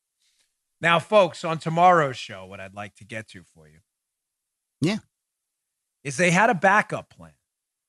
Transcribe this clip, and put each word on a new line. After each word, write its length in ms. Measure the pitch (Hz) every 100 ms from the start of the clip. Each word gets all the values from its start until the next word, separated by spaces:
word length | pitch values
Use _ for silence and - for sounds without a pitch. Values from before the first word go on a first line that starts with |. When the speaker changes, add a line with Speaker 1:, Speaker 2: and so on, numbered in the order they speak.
| _ _ _ _ _ _ _ _
Speaker 1:
Now, 180 | 160 170
folks, 440 | - 214 180 - 165
on 120 | 160
tomorrow's 600 | 165 160 180 175 143 120
show, 280 | - 98 95
what 140 | 98
I'd 160 | 95 101
like 180 | 104 _
to 100 | 98
get 220 | 113 107
to 140 | 95
for 240 | 82 82 78
you 100 | 78 _ _ _ _ _ _ _ _ _ _
Speaker 2:
Yeah. 160 | 160 214 - _ _ _ _ _ _ _ _ _ 139
Speaker 1:
Is 100 | 135
they 160 | 180
had 180 | 175 226
a 60 | 202
backup 540 | 190 208 - 131 -
plan. 240 | _ 82 _ _ _ _ _